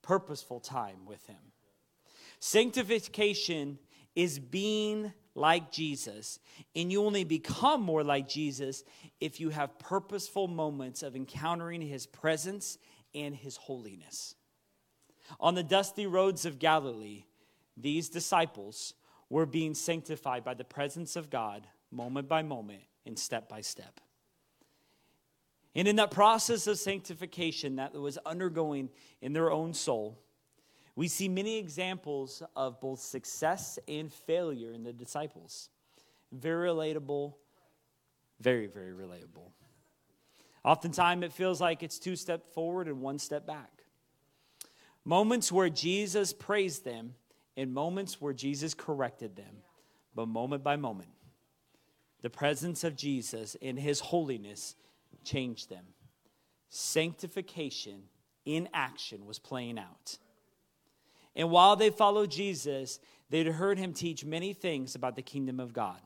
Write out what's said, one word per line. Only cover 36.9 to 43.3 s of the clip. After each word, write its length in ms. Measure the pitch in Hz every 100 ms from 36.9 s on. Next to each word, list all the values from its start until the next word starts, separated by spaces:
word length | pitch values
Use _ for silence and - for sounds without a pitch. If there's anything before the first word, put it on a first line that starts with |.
| 156 139 143 147 143 _ _ _ _ _ _ _ _ _ _
very, 240 | 120 123 104
very 280 | 98 92
relatable. 580 | 92 95 87 82 80 90 _ _ _ _ _ _ _ _ _ - _ 143
Oftentimes, 580 | 156 170 156 175 180
it 80 | 175
feels 300 | - 185 165
like 220 | 175 165
it's 160 | 165 -
two 160 | 180 180
steps 360 | - 165 -
forward 360 | 170 165 180 165
and 120 | 135
one 200 | 135 143
step 260 | -